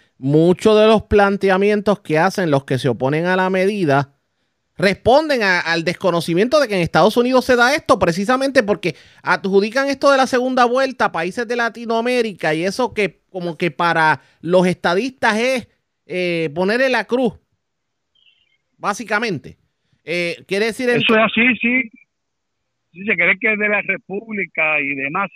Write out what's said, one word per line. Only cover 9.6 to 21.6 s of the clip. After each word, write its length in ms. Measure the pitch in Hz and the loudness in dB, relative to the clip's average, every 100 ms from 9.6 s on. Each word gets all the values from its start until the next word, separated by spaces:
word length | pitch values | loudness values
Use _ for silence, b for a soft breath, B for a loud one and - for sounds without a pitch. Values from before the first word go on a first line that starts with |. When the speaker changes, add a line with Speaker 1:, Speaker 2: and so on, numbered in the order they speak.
| 220 240 277 | 2 -2 -2
Speaker 1:
esto 220 | 269 285 | 0 2
de 80 | 277 | 2
la 80 | 254 | 2
segunda 400 | 254 254 254 240 | 0 0 2 2
vuelta 400 | 247 269 - 208 | 2 -2 -2 -2
a 60 | |
países 360 | 170 170 214 233 | -2 -6 -6 -6
de 80 | 240 | -4
Latinoamérica 1000 | 233 226 226 226 240 247 226 180 160 | -4 -6 -4 -2 0 -2 -2 -2 -4
y 100 | 160 | -2
eso 280 | 185 190 240 | -4 -4 -4
que 280 | - 190 _ _ | -2 -4 _ _
como 260 | 185 175 156 | -10 -8 -4
que 140 | 175 | -4
para 500 | - 170 165 156 143 b b | -2 0 2 2 2 b b
los 240 | 160 180 185 | 0 2 2
estadistas 720 | 175 185 180 262 262 233 214 | 0 0 0 -2 -2 0 0
es, 300 | 247 262 - _ _ _ - | -2 -2 -6 _ _ _ -10
eh, 440 | 180 180 170 160 | -6 -4 -4 -4
ponerle 360 | 147 185 240 269 | -2 -2 0 0
la 140 | 240 | 0
cruz, 300 | 202 247 247 - _ _ _ _ _ _ _ _ _ _ _ _ _ - | -2 0 -2 -4 _ _ _ _ _ _ _ _ _ _ _ _ _ -8
básicamente. 800 | 165 208 208 214 233 160 80 - _ _ _ _ | -6 -6 -4 -4 -4 -8 -10 -20 _ _ _ _
Eh, 320 | - 175 175 123 135 | -8 -4 -4 -8 -6
quiere 200 | 196 226 | -4 -2
decir 220 | 202 247 | -4 -2
Speaker 2:
Eso 240 | 240 - | 0 2
Speaker 1:
ent- 40 | 220 | 2
Speaker 2:
es 140 | 226 | 2
así, 240 | 220 247 233 | 2 0 0